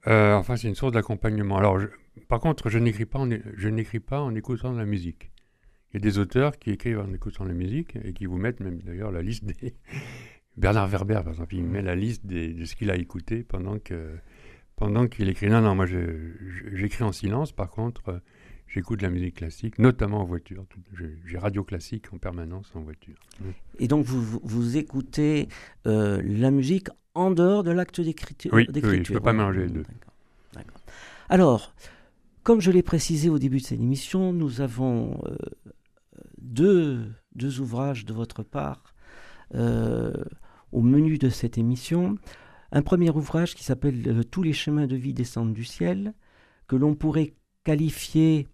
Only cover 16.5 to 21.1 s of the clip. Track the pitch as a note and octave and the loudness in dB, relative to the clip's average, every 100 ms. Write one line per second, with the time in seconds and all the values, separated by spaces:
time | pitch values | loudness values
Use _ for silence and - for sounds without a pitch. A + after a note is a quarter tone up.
16.5 | F2+ A2 F#2+ G2+ - A2+ F#2 F#2+ A2+ D3+ | -12 -10 -4 -4 -2 -2 -2 -2 -2 -4
17.5 | - F#2 - A#2 A#2+ - F2+ - _ - | -6 -8 -4 -6 -6 -10 -10 -12 _ -20
18.5 | - - - - A2 F#2+ F2+ F2+ - E2 | -20 -8 -8 -4 -2 -2 -2 -4 -6 -12
19.5 | - A2+ - A#2 B2 G#2 G#2 F2+ F2 - | -8 -10 6 6 6 0 -2 -2 -6 -8
20.5 | F#2+ F#2+ - F2 F2+ E2 | -16 -16 -20 -20 -14 -12